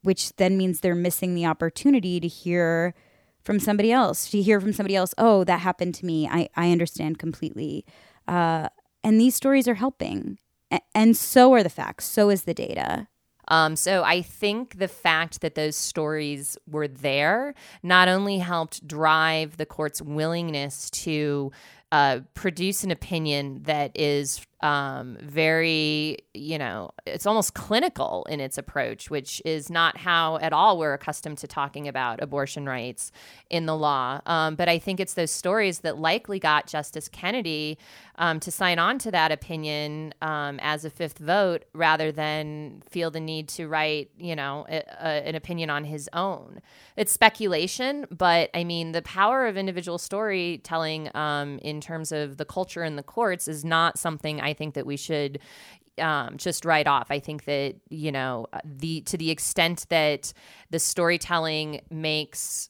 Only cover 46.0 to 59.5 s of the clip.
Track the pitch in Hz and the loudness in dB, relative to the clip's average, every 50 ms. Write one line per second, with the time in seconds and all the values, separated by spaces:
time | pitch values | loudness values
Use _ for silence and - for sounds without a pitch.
46 | 139 - - 170 185 196 180 - - - - - _ _ - - - - _ - | -10 -8 -4 -4 -4 -4 -4 -8 -12 -18 -20 -20 _ _ -20 -20 -20 -14 _ -4
47 | 214 190 - - 233 220 - - 220 196 175 156 165 185 - - 254 269 285 285 | -2 0 2 6 6 4 4 4 -2 0 2 0 0 -2 -2 -2 -2 -2 -2 -4
48 | 277 - - 165 185 175 170 170 160 - - 170 175 170 170 170 165 165 160 165 | -8 -10 -4 2 4 4 6 4 4 2 -2 -4 -4 -2 -4 -4 -4 -4 -4 -6
49 | 156 - - 185 196 214 254 269 262 233 196 190 196 190 180 180 170 180 170 175 | -6 -6 0 2 4 4 4 2 0 0 -2 -2 -4 -4 -4 -6 -6 -6 -8 -8
50 | - - 202 202 220 214 196 185 175 175 170 - _ - 170 165 160 156 156 156 | -6 -6 -4 -4 -2 -2 -2 -2 -2 -4 -6 -8 _ -4 -4 -2 -2 -2 -4 -6
51 | 156 143 - - 151 151 147 143 143 143 143 131 - - 151 151 147 - 170 160 | -8 -8 -6 -4 -4 -2 -2 -2 -4 -6 -8 -8 -8 -8 -8 -8 -8 -8 -8 -8
52 | 160 151 165 151 147 143 139 139 151 - - 185 185 180 - - 170 160 151 143 | -6 -6 -4 -4 -4 -6 -6 -10 -10 -8 -4 -6 -6 -6 -6 -6 -6 -6 -6 -8
53 | 135 - - - 240 208 180 175 - - 160 147 143 165 165 160 165 170 - - | -12 -8 -4 -2 0 0 0 -2 -4 -6 -6 -6 -4 0 2 4 4 2 0 0
54 | - 170 156 147 - 156 151 147 135 143 151 - 156 151 139 143 - 147 143 139 | -4 -4 -6 -4 -6 -6 -6 -2 -2 -4 -4 -4 -6 -6 -6 -6 -6 -6 -6 -8
55 | - - 160 147 143 139 139 143 - - - - - - - _ _ _ _ - | -4 -4 -2 -2 -2 -2 -6 -10 -14 -16 -20 -20 -20 -20 -20 _ _ _ _ -4
56 | 160 160 151 143 123 - - 143 - 180 165 - - 165 160 151 147 147 143 135 | -2 -2 0 -2 -4 -6 -10 -8 -6 -6 -6 -4 0 2 2 4 4 4 2 2
57 | - - 143 143 - - 151 147 - - 147 139 139 139 - - _ _ - 156 | 0 -2 -6 -6 -6 -8 -12 -10 -4 -4 -2 -2 -2 -4 -8 -10 _ _ -12 -6
58 | 151 156 139 135 131 131 123 117 117 - - - - 156 143 135 147 165 160 156 | -6 -4 -4 -4 -4 -4 -6 -6 -8 -10 -12 -12 -12 -12 -12 -8 -6 -6 -6 -6
59 | - - - 165 160 160 160 156 - - | -6 -6 -6 -4 -2 -2 -2 -2 -4 -4